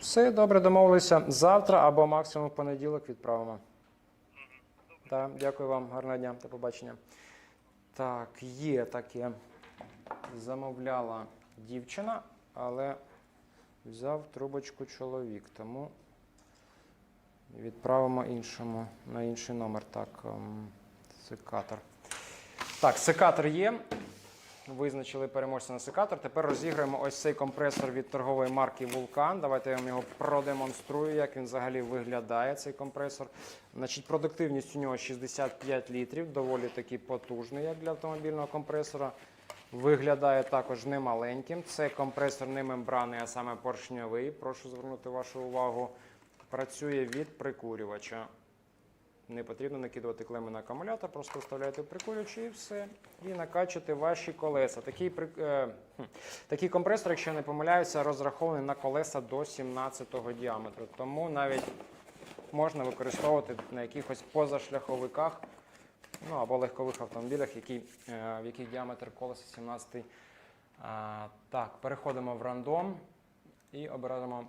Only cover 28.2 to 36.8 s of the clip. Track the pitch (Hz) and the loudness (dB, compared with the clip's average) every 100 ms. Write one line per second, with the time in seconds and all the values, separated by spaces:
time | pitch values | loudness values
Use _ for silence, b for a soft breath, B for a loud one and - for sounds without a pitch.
28.2 | 131 135 127 131 131 - 127 127 123 143 | 2 4 4 4 2 0 -4 -4 -2 2
29.2 | 151 190 143 131 135 127 127 127 123 - | 2 2 0 0 0 -2 -2 -4 -4 -2
30.2 | 143 143 143 135 131 127 - 143 156 151 | 2 2 2 -2 -4 -6 -4 -2 0 2
31.2 | 143 131 123 127 127 127 120 127 117 123 | 0 -2 -6 -4 -2 -2 -2 -4 -2 -4
32.2 | 110 117 127 143 147 139 139 143 139 139 | 0 2 2 -2 -6 -8 -8 -6 -6 -6
33.2 | 135 B B B B 120 131 - - 156 | -12 B B B B -8 -6 -6 0 0
34.2 | 156 160 160 139 131 143 135 127 - 123 | 0 0 0 0 -4 -4 -2 -2 -4 -8
35.2 | 127 - 135 - 135 131 127 123 123 151 | -6 -2 -2 -2 -2 -2 -2 -4 -4 -4
36.2 | 165 139 131 127 120 - | -4 -2 0 0 -2 -4